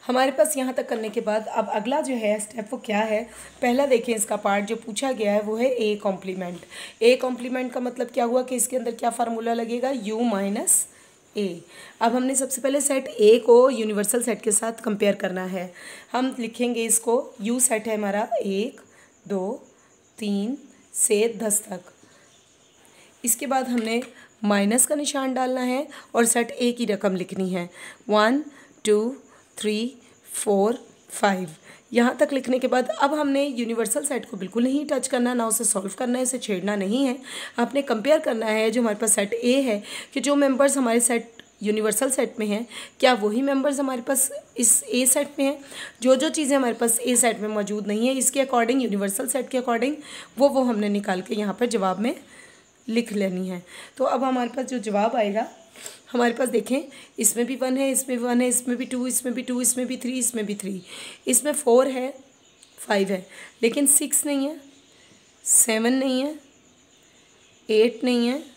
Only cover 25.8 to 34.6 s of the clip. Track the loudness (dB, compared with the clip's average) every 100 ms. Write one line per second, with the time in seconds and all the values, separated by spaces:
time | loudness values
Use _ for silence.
25.8 | -6 -12 -4 2 2 2 0 0 0 0
26.8 | -2 0 0 -2 -4 -4 -2 -2 -6 -12
27.8 | -18 -16 0 4 4 2 -2 -14 -20 -6
28.8 | 2 2 2 -6 -18 -20 _ -6 -4 -2
29.8 | -4 -8 -20 _ -12 -6 0 2 2 0
30.8 | -8 -20 _ 0 0 2 -4 -12 -20 -20
31.8 | _ 2 2 4 2 2 0 0 2 0
32.8 | 0 0 0 2 2 2 0 -2 -2 -2
33.8 | 0 -2 -2 -4 -6 -10 -4 0